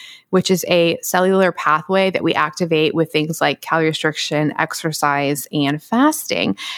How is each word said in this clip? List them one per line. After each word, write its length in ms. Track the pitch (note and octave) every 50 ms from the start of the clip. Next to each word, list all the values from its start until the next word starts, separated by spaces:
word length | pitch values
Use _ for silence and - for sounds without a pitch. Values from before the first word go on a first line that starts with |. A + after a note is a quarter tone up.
| - - - - _ _
which 220 | - F#3 F3+ - G3
is 120 | E3+ - -
a 320 | F3+ F3 E3+ E3+ - - -
cellular 480 | - - F3+ F#3 F#3+ F#3+ F#3+ F#3+ F3+
pathway 640 | E3+ - - D3 D3+ D#3 E3 - F#3+ F#3+ F#3+ F#3+ F3+
that 100 | - -
we 100 | E3 -
activate 640 | - D3+ D3+ - - F#3 E3 E3 D#3 D#3 D#3 -
with 160 | E3 D#3+ D#3
things 300 | - D#3 D3+ D#3 E3 -
like 200 | D3+ D3 C#3 -
calorie 260 | - - D#3 E3 D#3+
restriction, 680 | D#3+ D#3 - - D#3 D3+ - - - D#3 D3 D3+ D3 -
exercise, 920 | - D#3 D#3+ - - - E3 D3+ - - D3 C#3+ C#3+ C#3+ C#3 D3 C#3+ - -
and 320 | - D3+ C#3+ C#3 D3 D#3 -
fasting. 760 | - A3+ A#3+ C#4 D4+ D#4 - - - G3 - - - G3 - - - -